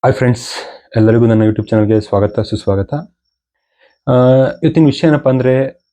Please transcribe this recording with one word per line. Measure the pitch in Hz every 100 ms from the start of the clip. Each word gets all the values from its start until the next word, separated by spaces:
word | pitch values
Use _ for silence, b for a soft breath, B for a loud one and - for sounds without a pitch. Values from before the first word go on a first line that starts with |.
ಹಾಯ್ | 123
ಫ್ರೆಂಡ್ಸ್, | - 127 120 - - B B B 113
ಎಲ್ಲರಿಗೂ | 110 113 117
ನನ್ನ | 110
YouTube | 110 107 107
ಚಾನಲ್‌ಗೆ | 110 104 110
ಸ್ವಾಗತ, | 104 101 104 -
ಸುಸ್ವಾಗತ. | 107 104 - 98 98 147 170 _ _ _ _ _ _ _ _ _ -
ಆ, | 127 127 131 131 -
ಇವತ್ತಿನ | 156 - 156
ವಿಷಯ | 135 170
ಏನಪ್ಪ | 147 139
ಅಂದ್ರೆ | 131 127 131 135 - _